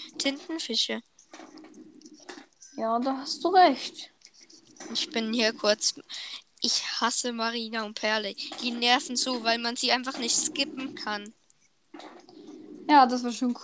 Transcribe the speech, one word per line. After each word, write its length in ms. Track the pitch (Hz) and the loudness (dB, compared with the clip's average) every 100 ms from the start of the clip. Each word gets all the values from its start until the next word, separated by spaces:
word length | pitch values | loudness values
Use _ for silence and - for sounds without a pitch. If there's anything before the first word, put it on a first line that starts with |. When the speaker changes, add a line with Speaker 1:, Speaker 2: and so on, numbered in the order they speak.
| - - | -12 -4
Speaker 1:
Tintenfische. 840 | 277 277 - 320 - 220 - 220 - _ - - - - - - - - - - - - - _ - 277 | -2 -2 -6 -6 -2 -2 -2 -4 -8 _ -20 -20 -20 -20 -20 -20 -20 -20 -20 -20 -18 -18 -20 _ -16 -6
Speaker 2:
Ja, 220 | 226 233 | 0 0
da 180 | 269 269 | 0 -2
hast 220 | 277 - | -4 -2
du 40 | 349 | 4
recht. 640 | 370 349 262 - - - _ - - - - - - - | 8 8 6 -4 -10 -16 _ -20 -20 -20 -20 -20 -18 -8
Speaker 1:
Ich 180 | - - | -6 -2
bin 220 | 233 220 | -2 0
hier 220 | 240 220 | 2 0
kurz. 420 | 226 208 214 - - - - - - - - | 2 2 2 2 -2 -10 -12 -12 -14 -16 -6
Ich 240 | 240 - - - | -2 0 -2 0
hasse 320 | 226 - 247 | 0 0 -2
Marina 520 | 233 226 233 220 226 208 | -2 -2 -4 -6 -6 -6
und 80 | 220 | -4
Perle. 380 | 214 220 202 - - - | 0 0 -2 -8 -10 -6
Die 100 | 247 | -4
nerven 440 | 240 240 262 277 247 | 2 4 4 4 -2
so, 280 | 262 247 226 | 0 0 2
weil 120 | 233 | 0
man 180 | 233 240 | 0 -2
sie 160 | 247 | 2
einfach 240 | 240 254 269 | 2 0 -4
nicht 180 | 233 - | 0 0
skippen 580 | - - 277 254 262 | 0 -2 -4 -4 -8
kann. 400 | - 226 208 208 - _ _ _ _ _ - - - - - - - - - - | -8 -6 -6 -8 -18 _ _ _ _ _ -18 -18 -20 -20 -20 -18 -18 -16 -8 6
Speaker 2:
Ja, 160 | 294 247 | 8 8
das 180 | 247 | 4
war 80 | 240 | -2
schon 260 | 220 247 240 | -2 -2 0